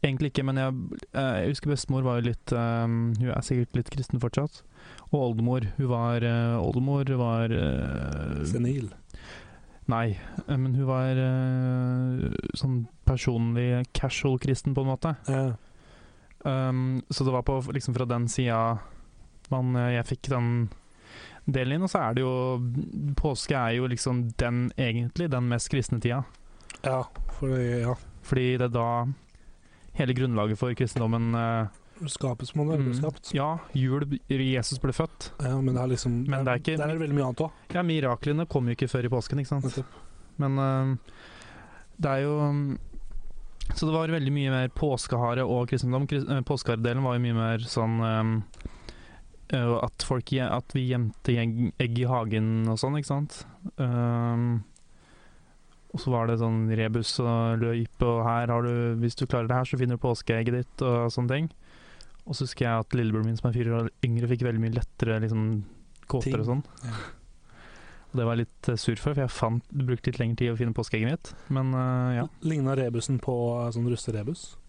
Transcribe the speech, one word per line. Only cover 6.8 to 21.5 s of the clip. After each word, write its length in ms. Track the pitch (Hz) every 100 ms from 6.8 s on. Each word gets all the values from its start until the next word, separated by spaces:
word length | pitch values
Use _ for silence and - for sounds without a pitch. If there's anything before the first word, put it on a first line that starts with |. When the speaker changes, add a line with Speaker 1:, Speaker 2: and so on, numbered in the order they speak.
| 131 139 135 131
Speaker 1:
var, 340 | 120 113 113
eh, 920 | 113 73 65 67 67 67 71 76 71 76
Speaker 2:
Senil. 440 | 117 120 139 110 - - - - - - - - - -
Speaker 1:
Nei, 280 | 117 117 98 - - -
eh, 80 | 139
men 180 | 131
hun 120 | 127 135
var, 240 | 131 131
eh, 1160 | 131 131 131 131 131 127 127 123 127 127 127 - - 50 -
sånn 320 | 135 123 117 - -
personlig 800 | 131 - 117 117 117 123 123 127
casual 460 | - 135 - 143 131
kristen 340 | - 131 -
på 80 | 135 135
en 60 | 131
måte. 200 | 165 151 -
Speaker 2:
Ja. 280 | 135 135 117 - - - - - - - - -
Speaker 1:
Ehm, 560 | 131 131 127 127 131 -
så 160 | - 131
det 80 |
var 100 | 127
på, 160 | 120 135 131
liksom, 200 | 139 131
fra 120 | 120 127
den 220 | 120 120
siden 520 | - 123 113 113 113 - - - - - - -
man, 240 | 131 127 123
eh, 260 | 123 120
jeg 40 | 120
fikk 240 | 131 -
den 400 | 131 120 120 113 - - - - - - -
delen 240 | -